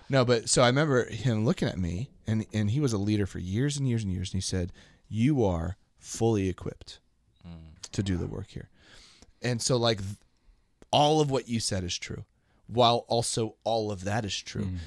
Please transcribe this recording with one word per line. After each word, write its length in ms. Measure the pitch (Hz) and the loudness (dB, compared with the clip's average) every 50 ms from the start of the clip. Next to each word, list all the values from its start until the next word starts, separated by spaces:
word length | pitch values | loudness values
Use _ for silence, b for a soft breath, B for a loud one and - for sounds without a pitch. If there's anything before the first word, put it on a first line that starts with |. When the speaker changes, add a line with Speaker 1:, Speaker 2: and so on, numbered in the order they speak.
| B - | B 0
Speaker 1:
No, 160 | 139 135 127 | 2 2 4
but 240 | 123 123 117 104 110 | 4 4 2 2 2
so 140 | - 127 127 | 4 4 6
I 40 | |
remember 420 | 123 123 139 156 156 135 123 110 - | 6 6 4 2 4 4 2 2 0
him 340 | - 110 107 135 113 107 107 | -4 -4 -2 0 0 2 2
looking 240 | 120 - - - 131 | 2 2 0 -2 -4
at 100 | - - | -2 -2
me, 320 | 90 85 87 87 123 - - - _ | -4 -4 -4 -4 -6 -8 -12 -12 _
and, 200 | - 110 110 107 - - | -2 -2 -2 -2 -2 -2
and 180 | 107 107 104 | -2 0 0
he 100 | 110 143 | 0 0
was 120 | 151 135 110 | 0 0 0
a 60 | 101 | 0
leader 280 | 98 104 107 104 101 | 0 0 0 0 0
for 120 | 90 - - | -2 -4 -8
years 380 | 90 90 95 110 131 147 143 | -6 -4 -2 -2 -2 -2 -2
and 120 | 143 139 131 | -2 -2 -2
years 140 | 120 113 107 | 0 -2 -2
and 80 | 98 92 | -2 -4
years. 200 | 92 90 92 - | -4 -6 -4 -4
And 60 | 95 | -4
he 80 | 90 | -4
said, 260 | - - 92 90 90 b b b b b b b _ | -2 -2 -4 -4 -4 b b b b b b b _
"You 360 | - 107 113 135 156 135 113 | -2 2 2 4 4 4 2
are 320 | 98 90 82 82 87 95 - _ _ _ _ | 2 2 0 -2 -4 -6 -10 _ _ _ _
fully 500 | - - - - 113 113 113 104 95 92 | -16 -14 -4 0 0 2 2 2 0 0
equipped 500 | 90 - - 90 - - - - - - _ _ _ _ _ _ _ _ - | -2 -4 -8 -12 -12 -12 -16 -20 -20 -20 _ _ _ _ _ _ _ _ -20
Speaker 2:
Mm. 340 | 87 85 82 80 80 80 - - - - | -18 -18 -18 -18 -20 -20 -20 -18 -6 -4
Speaker 1:
to 100 | - 104 | -2 -2
do 140 | 98 92 | 0 0
the 100 | 87 87 | -2 -2
work 220 | 92 - - - - | -4 -8 -10 -12 -12
here." 200 | - - - - B B B B B B B B B B B B _ _ - | -14 -16 -16 -16 B B B B B B B B B B B B _ _ -4
And 200 | 120 123 117 - | -4 -4 -2 0
so, 140 | - 135 | 0 2
like, 220 | 123 117 117 113 98 | 2 2 2 0 0
th-, 180 | 101 98 104 - _ _ _ _ _ - _ _ _ _ _ _ - _ | -4 -8 -10 -12 _ _ _ _ _ -20 _ _ _ _ _ _ -6 _
all 300 | - 123 147 147 156 156 | 2 4 6 6 6 4
of 100 | 151 143 | 4 4
what 180 | 135 131 - - | 2 -2 -2 -2
you 120 | 120 113 | -2 -2
said 240 | - - 107 95 92 | -2 -2 -2 -2 -2
is 120 | 85 - | -4 -6
true, 280 | - - - - - 104 - _ _ _ _ _ _ _ | -6 -8 -10 -10 -12 -12 -16 _ _ _ _ _ _ _
while 380 | - 101 117 123 117 120 120 - - | -4 2 4 6 6 6 4 2 0
also 460 | 117 117 117 - - - 113 110 - _ _ | 0 0 0 0 -2 -2 -2 -4 -6 _ _
all 280 | 104 110 113 110 104 104 | 0 0 0 0 0 -4
of 120 | 90 92 | -4 -4
that 200 | 95 101 113 113 | -2 -2 -2 -2
is 120 | 98 - | -2 -6
true, 280 | - - - - - 101 | -6 -8 -8 -6 -6 -4
Speaker 3:
Mm. 140 | 95 92 87 80 | -4 -6 -6 -8